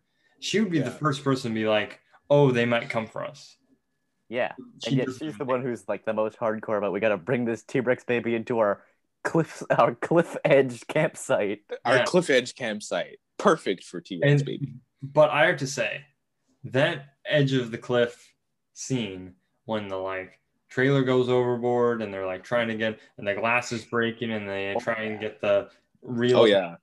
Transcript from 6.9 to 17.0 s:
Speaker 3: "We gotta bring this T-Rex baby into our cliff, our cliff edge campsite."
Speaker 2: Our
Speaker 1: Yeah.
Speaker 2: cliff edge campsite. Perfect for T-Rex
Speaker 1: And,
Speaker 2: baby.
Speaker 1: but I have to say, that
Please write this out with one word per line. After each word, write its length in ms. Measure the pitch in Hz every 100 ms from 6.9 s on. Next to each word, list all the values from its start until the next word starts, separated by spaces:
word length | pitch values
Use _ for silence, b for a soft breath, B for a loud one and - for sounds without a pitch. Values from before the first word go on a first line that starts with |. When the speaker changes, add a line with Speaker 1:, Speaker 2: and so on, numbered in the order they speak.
Speaker 3:
"We 60 | 95
gotta 180 | 113 101
bring 280 | 80 123 117
this 180 | 113
T-Rex 400 | - 139 120 123
baby 320 | - 120 117 117
into 240 | 110 120
our 240 | 104 98 b b _ _
cliff, 400 | - 165 151 - -
our 240 | 147 120 120
cliff 400 | - 165 165 139 147
edge 400 | 139 135 120 -
campsite." 760 | 156 156 - - 113 101 104 - - 120
Speaker 2:
Our 120 | 127
Speaker 1:
Yeah. 60 | 113
Speaker 2:
cliff 240 | 180 170
edge 260 | 131 123 -
campsite. 640 | 120 104 - 92 - - _ -
Perfect 460 | - 160 - 92 -
for 160 | 87
T-Rex 300 | - 87 143 143
Speaker 1:
And, 40 | 139
Speaker 2:
baby. 300 | - 139 - _ _
Speaker 1:
but 280 | 139 147 151
I 160 | 143 165
have 100 | 151
to 100 | 135
say, 380 | - 107 - - _ _ _ _ _ 110
that 500 | 123 160 156